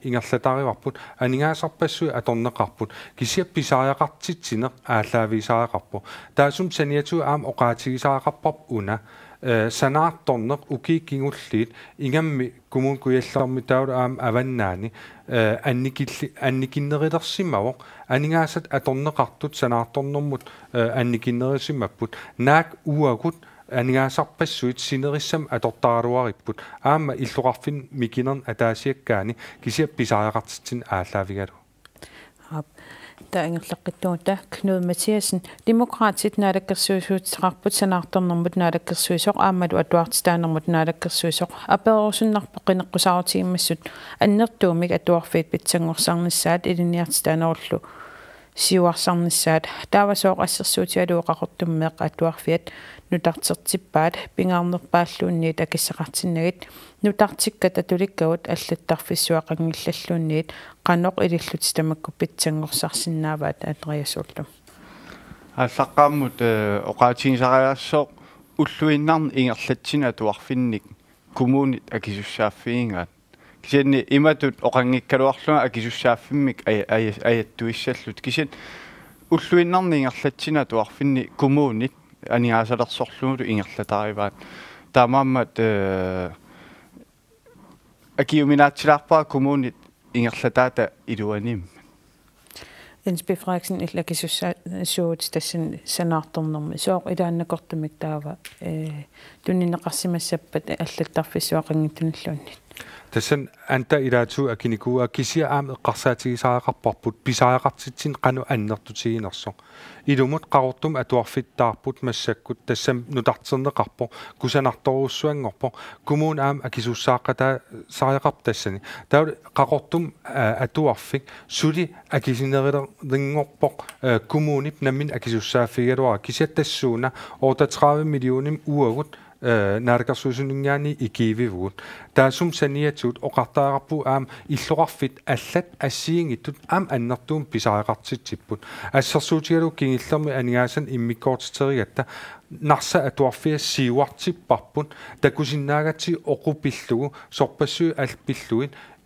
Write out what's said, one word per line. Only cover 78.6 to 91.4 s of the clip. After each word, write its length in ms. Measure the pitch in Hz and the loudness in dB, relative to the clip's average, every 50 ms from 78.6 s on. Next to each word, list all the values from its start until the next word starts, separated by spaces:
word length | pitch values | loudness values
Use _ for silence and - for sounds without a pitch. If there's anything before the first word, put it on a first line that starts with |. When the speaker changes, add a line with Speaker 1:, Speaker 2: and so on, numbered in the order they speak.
| - - - - - - - - - - - _ - - | -18 -18 -18 -18 -20 -20 -20 -20 -20 -20 -20 _ -2 0
Speaker 3:
уллуиннарни 680 | 170 160 - - 175 175 175 175 180 185 185 180 160 147 | 0 0 2 4 4 4 4 4 2 2 2 2 2 2
ингерлатсина 680 | 135 127 - - - 143 - - - 160 156 151 131 | 0 0 -2 -2 -2 -4 -2 -4 -4 0 0 0 0
туарфинни 640 | - - 113 107 - - - 139 143 135 127 120 - - - | 2 0 0 0 -2 -2 -2 0 0 0 0 -2 -4 -2 0
коммунит 560 | 143 135 139 147 147 135 113 107 120 135 - _ _ _ _ _ - - | 2 4 4 4 4 2 0 -2 -2 -4 -6 _ _ _ _ _ -4 0
аниаасалерсорлугулу 1120 | 113 120 120 120 113 113 113 110 123 110 120 - - - 127 - - - 135 131 131 127 123 | 2 2 4 4 4 2 2 2 0 0 0 -2 -4 -6 -6 -8 -6 -4 -4 -2 -2 -2 -2
ингерлатаариваат. 920 | 95 110 104 95 - - - 104 - 107 101 107 107 104 104 101 101 - - - - - - - - - - - - - | -2 0 -2 -2 -4 -6 -8 -4 -2 -2 -2 -2 -2 -2 -2 -2 -4 -4 -8 -16 -20 -18 -20 -20 -20 -20 -20 -20 2 4
Таамааммат, 680 | 131 123 120 127 139 139 131 131 127 113 - - - | 6 6 6 6 4 2 2 2 0 0 -2 0 0
э, 720 | 113 110 107 101 95 95 95 95 92 92 92 92 90 85 85 - - - - - - - - - - _ - - - - _ _ _ _ 440 _ _ - - - - - - _ _ _ _ _ _ _ _ - | 2 2 2 2 0 0 0 0 -2 -2 -2 -4 -6 -6 -8 -14 -20 -20 -20 -20 -20 -20 -20 -20 -20 _ -20 -20 -20 -20 _ _ _ _ _ _ _ -20 -20 -20 -20 -20 -20 _ _ _ _ _ _ _ _ -2
акиуминаатсилаарпаа 1080 | 143 - 156 151 147 139 147 143 147 143 - - - 151 147 147 - - 165 156 156 | 0 2 2 2 4 4 6 6 6 6 6 2 4 4 4 4 4 4 4 4 4
коммунит 500 | - - 135 135 139 143 139 127 123 - - - _ _ _ _ _ - | 2 0 0 2 2 2 0 -2 -4 -6 -10 -18 _ _ _ _ _ -2
ингерлатаата 800 | 123 120 117 - - - 123 - 127 127 127 - - 113 - - _ _ - | 0 0 0 0 0 -2 2 4 4 4 4 2 0 -2 -2 -4 _ _ -8
илуаним. 600 | 113 104 104 104 107 104 | -6 -4 -2 -2 -2 -2